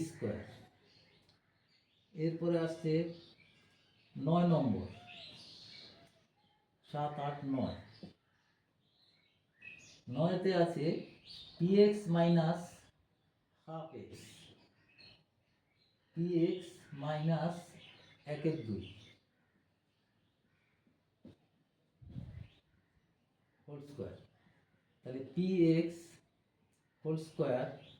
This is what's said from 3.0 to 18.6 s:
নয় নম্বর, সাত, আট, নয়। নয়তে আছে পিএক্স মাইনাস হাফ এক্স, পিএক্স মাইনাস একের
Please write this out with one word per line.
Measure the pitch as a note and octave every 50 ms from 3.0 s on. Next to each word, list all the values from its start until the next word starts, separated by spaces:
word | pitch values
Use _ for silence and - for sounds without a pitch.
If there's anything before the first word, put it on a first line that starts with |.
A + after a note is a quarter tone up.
| E3+ - - - - - - _ - _ _ _ _ _ _ _ _ _ _ _ _ _ -
নয় | C3+ C3+ D3+ E3 F3 F3 F3 E3
নম্বর, | D3 C3 A#2+ G2+ F#2 F#2 - - - - - - - - - - - - - - - - - - - - - - - - - _ _ _ _ _ _ _ _ _ _ _ _ _ _ _ -
সাত, | - D3 D3 D3 D3 D3 C#3+ C#3+
আট, | D3 - C#3 C3+ C3+
নয়। | B2+ G#2+ G2 - - - - - - - - - _ _ _ _ _ _ _ _ _ _ _ _ _ _ _ _ _ _ _ _ _ _ _ _ _ _ _ _ _ - - - - - - - - - - B2
নয়তে | C#3+ D#3+ F3+ F#3 F3+ - F#3+ F3+ F3 E3
আছে | - - D3 C#3 E3 G3+ - - - - - - - - - - - - -
পিএক্স | E3+ F3+ G3 G3+ G#3 G#3 G#3 G#3 - E3+ E3+
মাইনাস | E3+ E3+ E3+ E3+ E3+ D#3+ E3 E3+ - - - - - - - _ _ _ _ _ _ _ _ _ _ _ _ _ _ - -
হাফ | D#3+ D#3+ D#3 - - A#2
এক্স, | - - - - - - - - - - - _ _ _ _ _ _ _ _ - - - - _ _ _ _ _ _ _ _ _ _ _ _ _ _ _ _ _ _ _ -
পিএক্স | E3 E3+ F3+ F3+ E3 E3 F#3 - - - - - - - - - C#3 C#3
মাইনাস | D3+ D#3 D3+ D#3 E3 E3 D#3 D#3+ E3+ - - - - - - - - - - - - - _ - - D3+
একের | D3 D3 D#3+ D3+ -